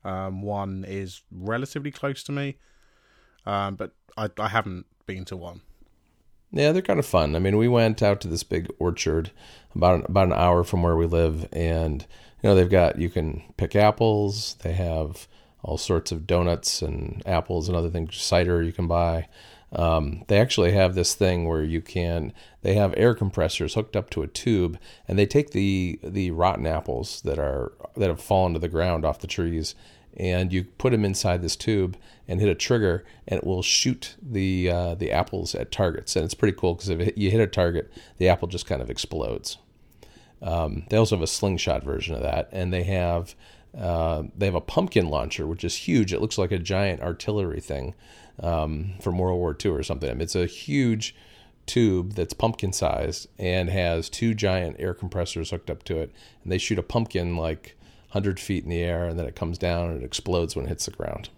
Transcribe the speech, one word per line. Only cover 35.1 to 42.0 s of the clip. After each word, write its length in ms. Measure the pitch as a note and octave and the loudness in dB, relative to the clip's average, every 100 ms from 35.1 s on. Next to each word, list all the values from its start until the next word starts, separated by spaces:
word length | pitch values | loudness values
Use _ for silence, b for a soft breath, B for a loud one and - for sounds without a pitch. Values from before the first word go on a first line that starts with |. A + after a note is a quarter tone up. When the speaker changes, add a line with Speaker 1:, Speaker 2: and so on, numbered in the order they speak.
| E2 F2+ F#2+ F2 - | 0 0 -4 -4 -6
Speaker 2:
at 160 | - | -6
targets. 460 | - F#2 D#2 - F#2 | 0 0 0 -2 -2
And 80 | D#2+ | -2
it's 80 | |
pretty 240 | - G#2+ F2+ | 0 0 2
cool 180 | F#2 E2+ | -2 0
'cause 140 | G2 | -2
if 100 | E2+ | 0
it, 180 | F2+ - | 0 2
you 140 | G2 | 2
hit 80 | A2+ | 4
a 80 | G2+ | 2
target, 420 | - F2 E2+ - B B - | 2 2 2 -6 B B 2
the 100 | F2+ | 4
apple 220 | E2+ E2+ | 4 0
just 160 | F2+ - | -6 -4
kind 160 | C#2+ | -4
of 80 | A#1 | -4
explodes. 680 | B1+ - D#2+ A1+ A1 - - _ _ - b b b b - | -6 -6 -6 -4 -6 -8 -14 _ _ -20 b b b b -12
Um, 420 | - E2+ D#2 G2+ D#2+ | -4 -2 0 -4 0
they 80 | G#2+ | 4
also 180 | A2+ G2 | 4 2
have 80 | |
a 40 | D#2+ | 0
slingshot 540 | - G2+ F2 - B1+ C#2 | 0 0 0 0 -2 -2
version 280 | C#2 | -4